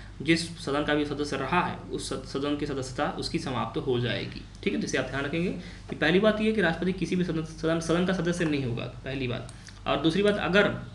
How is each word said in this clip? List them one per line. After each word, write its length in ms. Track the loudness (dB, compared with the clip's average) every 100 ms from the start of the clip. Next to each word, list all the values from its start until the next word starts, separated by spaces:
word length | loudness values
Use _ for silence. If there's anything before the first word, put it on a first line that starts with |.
| -14 -6
जिस 360 | 2 2 2 -6
सदन 260 | -2 0
का 100 | 2
भी 120 | 2 2
सदस्य 320 | -2 -2 -2
रहा 240 | 0 0
है, 160 | 0 -4
उस 320 | -6 -8 -6
सद-, 160 | -6 -4
सदन 320 | -4 -2 -2
की 80 | -2
सदस्यता 440 | -4 -4 -2 -2
उसकी 300 | -2 -4 -4
समाप्त 380 | -2 -2 -2 -4
हो 220 | 0 0
जाएगी। 420 | 2 -2 -4 -8 -12 -6
ठीक 100 | -2
है, 80 | -2
जिसे 160 | -2 -2
आप 80 | -2
ध्यान 200 | -4 -2
रखेंगे 240 | -2 -2 -4 -10 -14 -10
कि 60 | 0
पहली 240 | 4 6
बात 220 | 6 4
ये 60 | 2
है 60 |
कि 80 | 4
राष्ट्रपति 320 | 2 2 0
किसी 220 | 0 0 0
भी 80 |
सदन, 200 | 0 0
सदन, 360 | -4 -4 0 0
सदन 260 | 2 2 4
का 80 |
सदस्य 320 | 2 0 2 2
नहीं 200 | 2 0
होगा, 180 | -2
पहली 440 | -6 -8 -8 -4 -2
बात। 260 | -4 -6 -14 -16 -8 -2
और 100 | 2
दूसरी 260 | 4 4
बात, 140 | 4 4
अगर 260 | 4 6 6 2 -8